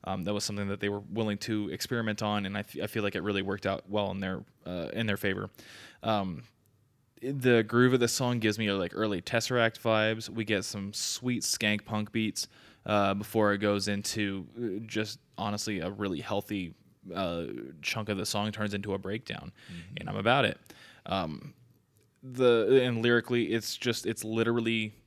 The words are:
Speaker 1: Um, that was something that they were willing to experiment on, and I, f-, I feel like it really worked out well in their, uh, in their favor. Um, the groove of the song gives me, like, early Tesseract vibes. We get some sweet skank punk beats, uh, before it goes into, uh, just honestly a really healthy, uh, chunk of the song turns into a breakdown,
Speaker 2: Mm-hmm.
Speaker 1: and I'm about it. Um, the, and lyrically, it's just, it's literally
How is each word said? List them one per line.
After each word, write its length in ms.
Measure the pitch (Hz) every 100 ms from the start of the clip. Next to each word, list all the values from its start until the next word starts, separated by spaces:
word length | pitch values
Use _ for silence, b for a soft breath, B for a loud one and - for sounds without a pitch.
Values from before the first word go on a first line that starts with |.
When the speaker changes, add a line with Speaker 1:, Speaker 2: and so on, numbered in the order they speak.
Speaker 1:
Um, 200 | - 95
that 80 | 90
was 100 | 104
something 240 | - 104 101
that 120 | 98
they 80 | 101
were 120 | 101 101
willing 240 | 107 107 101
to 300 | - 107 104
experiment 520 | - - 120 110 107
on, 240 | 107 104 98
and 100 | 101
I, 40 |
f-, 160 | 104 71
I 40 | 101
feel 160 | 113
like 120 | 104
it 80 | 98
really 200 | 95 98
worked 240 | 95 101 98
out 180 | 98 -
well 220 | 104 101
in 100 | 95
their, 220 | 95 92 - _ -
uh, 220 | 90 82
in 120 | 101 113
their 120 | 98
favor. 320 | 104 95 98 - B B B B
Um, 400 | 113 107 95 76 - _ _ _ _ _ _ _
the 420 | 127 143 127 120 107
groove 240 | 120 127
of 80 | 127
the 80 | 120
song 300 | - 127 120
gives 200 | 107 107
me, 140 | 107
like, 200 | 98 85
early 260 | - 110 95
Tesseract 580 | - 120 - 123 113 -
vibes. 480 | 113 110 107 110 110
We 140 | 113
get 200 | 107 104
some 280 | - 104 98
sweet 480 | 104 - - 127 120
skank 420 | - - 107 107
punk 280 | - 107 107
beats, 360 | 113 110 - - B B B -
uh, 280 | 104 98
before 380 | 98 107 113 104
it 60 | 101
goes 280 | 104 101 98
into, 580 | 101 98 - 101 98 92 117
uh, 260 | 120 95 113
just 340 | 107 107 - _ -
honestly 420 | 110 104 - 98
a 100 | 82
really 300 | 101 101 82
healthy, 540 | - 101 - 104 87 - _ _ 95
uh, 300 | 87 92 85 76 53 62 -
chunk 260 | - 117 107
of 80 | 101
the 100 | 107
song 240 | 104 107
turns 200 | 104 107
into 200 | 101 104
a 40 | 98
breakdown, 540 | 95 107 - - - - -
Speaker 2:
Mm-hmm. 260 | 170 85 -
Speaker 1:
and 100 | -
I'm 80 | 101
about 300 | 101 135 117
it. 120 | - _ B B B -
Um, 480 | 95 82 76 - - - _ _ _ _ _
the, 560 | 131 127 127 117 107 131
and 180 | 127 117
lyrically, 500 | 117 120 - 123 113
it's 240 | 113 113 -
just, 300 | 123 113 -
it's 160 | 110
literally 680 | 107 113 113 117 113 113 107 -